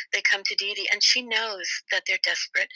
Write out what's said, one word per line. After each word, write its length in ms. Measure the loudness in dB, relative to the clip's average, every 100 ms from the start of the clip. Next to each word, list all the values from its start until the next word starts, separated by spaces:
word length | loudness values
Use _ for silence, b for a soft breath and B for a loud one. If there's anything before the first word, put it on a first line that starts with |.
| B
they 80 | 0
come 220 | 2 2
to 120 | 0 -4
Dee 180 | -4 -4
Dee, 120 | -2
and 100 | 2
she 200 | 4 4
knows 440 | 2 -2 -2 -4 -6 -8 -2
that 120 | -2 0
they're 120 | 0
desperate, 460 | 0 -2 -4 -2 -4